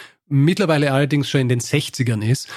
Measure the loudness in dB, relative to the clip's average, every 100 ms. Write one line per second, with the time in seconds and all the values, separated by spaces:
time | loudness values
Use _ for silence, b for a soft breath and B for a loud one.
0 | B B _ 2 2 2 0 2 2 2
1 | 2 0 0 0 0 -2 0 -2 -2 -4
2 | -2 0 0 -2 -4